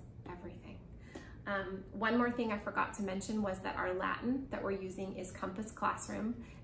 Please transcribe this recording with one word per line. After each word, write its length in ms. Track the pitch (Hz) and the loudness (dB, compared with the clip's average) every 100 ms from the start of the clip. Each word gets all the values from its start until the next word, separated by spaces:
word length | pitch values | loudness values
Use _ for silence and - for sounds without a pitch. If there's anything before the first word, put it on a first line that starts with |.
| - - - | -10 -12 -10
everything. 480 | 175 - - - - - - - - - - - | -8 -8 -10 -12 -12 -12 -14 -12 -12 -12 -8 0
Um, 380 | 196 185 190 - | 2 2 -4 -6
one 260 | 202 220 240 | 2 6 6
more 140 | 240 | 6
thing 200 | 240 226 | 4 2
I 60 | 208 | 2
forgot 360 | 208 196 190 - | 0 2 2 2
to 80 | |
mention 380 | 196 190 - 220 | 0 0 0 2
was 180 | 202 185 | 2 2
that 160 | 196 - | 0 0
our 180 | 185 | 2
Latin 540 | 185 190 185 233 269 - | 2 2 2 2 2 0
that 140 | 202 | -2
we're 80 | 196 | 0
using 440 | 196 190 185 190 190 | 0 0 -2 -2 -2
is 140 | 180 | -4
Compass 400 | - 190 190 214 | -4 -4 -2 -4
Classroom. 640 | - 190 - - 202 214 240 - - | 2 2 2 -2 0 0 -2 -6 -10